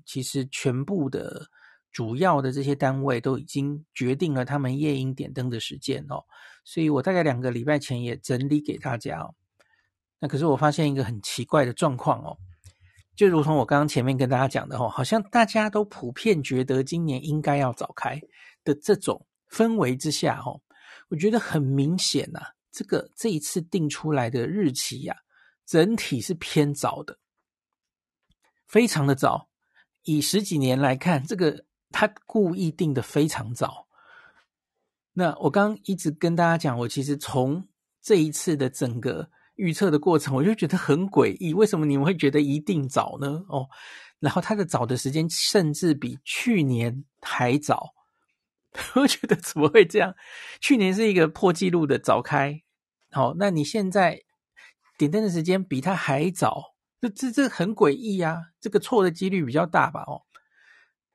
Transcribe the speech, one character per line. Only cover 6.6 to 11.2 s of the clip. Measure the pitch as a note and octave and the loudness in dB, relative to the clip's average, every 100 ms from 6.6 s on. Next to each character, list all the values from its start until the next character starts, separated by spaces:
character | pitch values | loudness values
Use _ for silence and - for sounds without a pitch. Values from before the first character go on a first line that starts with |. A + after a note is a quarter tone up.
所 | - - | -10 -2
以 | D#3 | 0
我 | C#3 | 2
大 | F#3 | 2
概 | F3+ | 2
两 | D#3 B2 | 2 0
个 | B2+ | -2
礼 | A#2+ | -2
拜 | C3 D3 | 0 0
前 | - B2 | -2 -6
也 | A#2+ F2+ | -6 -8
整 | - B2+ C#3 | -4 -2 0
理 | D3 | 0
给 | D3 - | -2 -6
大 | C#3 B2 | -6 -6
家 | - D#3 | -6 -8
哦。 | - - _ _ _ _ _ _ _ _ | -10 -16 _ _ _ _ _ _ _ _
那 | D3 | -4
可 | C#3 | 0
是 | D#3+ | 2
我 | C3 | 4
发 | D3+ | 4
现 | D3 D3+ | 4 0
一 | |
个 | C3+ | 0
很 | A2+ A2 | -2 -6